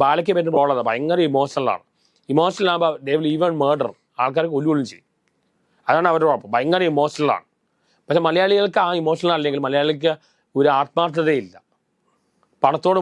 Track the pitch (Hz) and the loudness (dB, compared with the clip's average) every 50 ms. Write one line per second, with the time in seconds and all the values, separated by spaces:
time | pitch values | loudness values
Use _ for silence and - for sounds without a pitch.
0 | 139 139 151 170 165 202 185 175 170 165 160 143 143 143 135 123 113 117 110 123 | 2 2 2 0 0 0 0 0 0 0 0 2 2 2 2 0 0 -2 -2 -2
1 | 143 160 175 180 170 151 139 135 139 139 - 147 131 117 98 87 - _ _ _ | -2 -2 0 0 0 0 2 0 -2 -2 -2 -4 -2 -2 -2 -4 -8 _ _ _
2 | _ _ _ _ _ - 135 156 165 185 - - 202 180 175 170 170 160 151 131 | _ _ _ _ _ -2 0 0 0 0 0 -2 -2 -2 0 0 0 -2 -2 -4
3 | 135 135 143 156 160 151 156 156 180 175 165 151 139 139 151 143 131 110 - - | -4 -4 -2 -2 0 -2 -2 0 0 -2 0 0 0 0 0 0 -2 -4 -6 -10
4 | _ _ _ - 123 131 135 160 160 170 156 135 147 160 156 147 127 104 - - | _ _ _ -4 -4 -2 -2 -2 -2 -2 -2 -2 0 0 0 0 -2 -4 -8 -16
5 | _ _ _ _ _ _ _ _ _ _ _ _ _ _ _ _ _ - 135 160 | _ _ _ _ _ _ _ _ _ _ _ _ _ _ _ _ _ 0 2 2
6 | 175 175 165 160 160 156 135 113 - 101 110 120 131 156 175 185 185 165 151 143 | 4 2 2 4 2 2 2 0 -2 -4 -4 -2 0 0 0 0 0 0 0 0
7 | 147 151 - - 147 139 110 87 - _ _ _ _ _ _ _ _ _ _ _ | 0 -2 -2 -2 -2 0 -2 -2 -4 _ _ _ _ _ _ _ _ _ _ _
8 | _ - 147 170 165 160 160 180 190 196 202 202 202 196 - 220 185 175 180 170 | _ -2 -2 0 2 2 2 2 2 2 2 0 0 0 0 0 0 0 0 -2
9 | 160 156 165 160 180 175 170 156 147 147 139 143 139 131 139 143 143 151 156 143 | -2 -2 -2 0 0 0 0 0 0 -2 -2 -2 -4 -2 0 0 0 0 -2 0
10 | 147 165 156 - _ _ _ _ _ _ _ 135 139 147 139 135 147 - - 170 | -2 -2 -2 -2 _ _ _ _ _ _ _ 2 2 4 4 2 0 -2 -2 -2
11 | 170 170 147 165 160 156 151 131 101 90 85 95 _ _ _ _ _ _ _ _ | -2 -2 -2 -2 0 0 0 0 -2 -6 -14 -20 _ _ _ _ _ _ _ _
12 | _ _ _ _ _ _ _ _ _ _ _ _ - 135 156 151 - 180 190 190 | _ _ _ _ _ _ _ _ _ _ _ _ 0 0 0 0 0 0 2 2